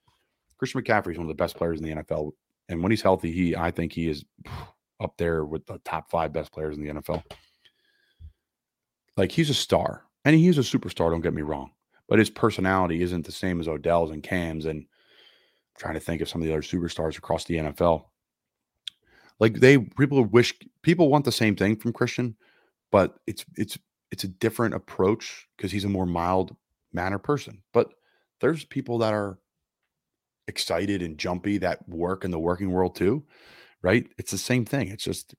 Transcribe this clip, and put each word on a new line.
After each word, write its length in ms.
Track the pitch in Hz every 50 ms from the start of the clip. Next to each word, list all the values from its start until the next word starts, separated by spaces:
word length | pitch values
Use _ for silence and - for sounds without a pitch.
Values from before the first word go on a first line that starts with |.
| _ _ _ _ _ _ _ _ _ _ _ _
Christian 240 | - 131 - 135
McCaffrey 320 | 123 - 113 104 95 90 82
is 40 | 82
one 80 | 85
of 40 | 78
the 40 | 78
best 220 | 76 90 82 -
players 240 | - 85 85 82 78
in 60 | 80
the 60 | 80
N 80 | 78 78
F 120 | 76 -
L. 240 | 80 80 76 76 - _ _ _ _ _ _ -
And 160 | 92 82 85
when 80 | 101
he's 100 | 113 107
healthy, 300 | - 98 95 92 - 85
he, 240 | 80 90 92 85 80
I 160 | 98 82 87
think 220 | 87 - 87 80 -
he 160 | 85 82 82
is 160 | 76 71 69 - _ _ - - - - - - - _ _ _ _ -
up 160 | 107 - - -
there 280 | 85 85 82 80 78
with 200 | 73 78 78 -
the 140 | - 92 90 -
top 240 | - 82 80 76 -
five 240 | - 85 80 78 76
best 180 | 80 78 -
players 240 | - 80 78 78 76
in 80 | 73 76
the 60 | 76
N 80 | 76 76
F 120 | 73 -
L. 140 | 80 82 - _ - - _ _ _ _ _ _ _ _ _ _ _ _ _ _ _ _ - - - _ _ _ _ _ _ _ _ _ _ _ _ _ _ _ _
Like, 160 | - 95 92
he's 180 | - - 165 147
a 40 | 131
star. 500 | - - - - 82 - - - - - _ _ _ -
And 100 | 139 156
he's 220 | 160 165 180 180 147
a 40 |
superstar, 480 | 123 - - 131 - 95 - - 85 82
don't 120 | 82 82
get 120 | 80 85 82
me 80 | 82
wrong. 300 | 78 76 78 71 67 - - _ _ _ _ _ _ -
But 100 | 107 107
his 100 | 107 101
personality 720 | - - - 113 104 - 95 95 95 95 92 87 82 82
isn't 240 | 87 90 90 87 73
the 60 | -
same 300 | 90 - - 92 90 87
as 80 | 80 80
Odell's 420 | 78 76 73 82 85 85 85 78
and 100 | 78 76
Cam's 440 | 71 - 95 90 85 82 80 80 76
and 200 | 80 78 76 71 - _ _ _ _ _ _ _ _ _ _ _ _ _ _ _ _ _ -
trying 160 | - 85 80
to 80 | 78
think 200 | - - 85 78
of 60 | 80 -
some 140 | - 87
of 60 | 80 80
the 60 | 80
other 80 | 78
superstars 560 | 73 - - 92 87 85 - - 80 80 78 -
across 280 | - - 85 82 -
the 120 | - 85 82
N 100 | 78 76
F 120 | 73 -
L. 320 | 87 87 82 78 - _ _ _ _ _ _ _ _ _ _ _ _ _ _ _ _ - - _ _ _ _ _ _ _ _ _
Like, 220 | 110 113 110 107
they, 160 | 127 127 143 139
people 480 | 113 - - - 139 131 143 135 120
wish, 280 | 104 110 120 120 - - - - - _ _
people 280 | - - 175 165 170 143
want 140 | 139 147 143
the 80 | 123
same 240 | 113 - 117 107 101
thing 220 | - 95 101 113 110
from 160 | - 120 113
Christian, 420 | - 123 120 - - 123 123 110 - _ _ _ _ _ _ _ _ _ _
but 280 | - 101 92 - - _ _
it's, 200 | - - - - - -
it's, 240 | - 107 - - - - _ _ _ _ _
it's 140 | - - -
a 60 | 95
different 440 | 92 - - 113 110 - 120 110 -
approach 760 | - - - - - 95 95 110 113 - - - - - _ _ -
'cause 120 | - 95
he's 140 | 92 104 95
a 60 | 101
more 160 | 98 95 92
mild 500 | 90 87 85 85 87 92 95 92 90 - - _ _ _ _ _ _ -
mannered 300 | 87 87 95 98 95 -
person. 380 | - 147 143 - - 110 - _ _ -
But 200 | 120 117 - - _ _ _ _ _ _ _ _ _
there's 240 | - 127 165 156 -
people 340 | - - 139 131 117 120 117
that 140 | 113 110 107
are 240 | 107 101 101 95 92 _ _ _ _ _ _ _ _ _ _ _ _ _ _ _ _ _ _ _ _ _ -
excited 540 | 98 - - - 92 85 95 101 101 95
and 160 | 87 85 80 76
jumpy 400 | - 95 90 90 - 101 101 98
that 300 | 92 87 85 - - -
work 340 | 90 82 85 87 95 95 -
in 80 | 92
the 80 | 90 80
working 320 | 80 85 90 87 98 95
world 240 | 90 92 92 90 90
too, 300 | - 92 92 120 151 143 _ _ _ - - - - - - _ _
right? 260 | - 90 101 120 - - _ -
It's 140 | 104 -
the 60 | - 92
same 260 | - - 123 127 117
thing. 240 | - - 139 113 87
It's 160 | 104 110 -
just, 320 | - 92 - - - -